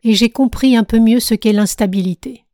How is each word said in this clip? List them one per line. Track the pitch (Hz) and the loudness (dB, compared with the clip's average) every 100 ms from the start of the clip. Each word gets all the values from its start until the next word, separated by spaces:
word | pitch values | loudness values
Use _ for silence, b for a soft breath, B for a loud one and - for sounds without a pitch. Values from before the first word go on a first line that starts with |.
| 233 | 0
Et | |
j'ai | 208 233 | 0 0
compris | - 262 - 262 233 | 0 -2 0 2 2
un | |
peu | 214 226 | 2 2
mieux | 226 240 | 2 2
ce | - | 0
qu'est | 214 220 | -2 0
l'instabilité. | 208 208 - 208 190 185 175 262 240 _ | 0 -2 -2 -4 -2 -4 -6 -12 -18 _